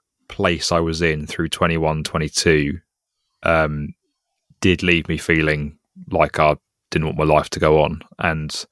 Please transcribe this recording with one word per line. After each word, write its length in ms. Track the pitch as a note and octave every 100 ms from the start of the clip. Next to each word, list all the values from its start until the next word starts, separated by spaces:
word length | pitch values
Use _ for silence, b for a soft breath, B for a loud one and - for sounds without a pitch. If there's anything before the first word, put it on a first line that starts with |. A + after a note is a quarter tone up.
| _ _ -
place 420 | - F#2+ E2 -
I 80 | E2+
was 220 | E2 D#2+
in 240 | E2+ D#2 D2+
through 220 | - D#2+
twenty-one, 540 | - F2 E2 D#2 D#2
twenty-two, 760 | D2+ D#2+ D#2 - F2 D#2 C#2+ F2 - _ _ _ _ _
um, 500 | E2 E2 D#2 D2+ D2 - _ _ _ _ _ _
did 220 | F#2+ F2+
leave 240 | F2+ E2+ D#2
me 80 | D#2+
feeling 600 | - D#2+ D#2 D2+ D2 - _ - -
like 300 | F2 D2+ -
I 160 | D2+ C#2+ _ _ _
didn't 160 | E2+ D#2
want 100 | F2
my 60 | D#2
life 240 | D2+ D2+
to 80 | -
go 220 | D#2 D#2
on. 200 | D2+ D#2 - -
And 460 | E2 D#2+ D2+ - -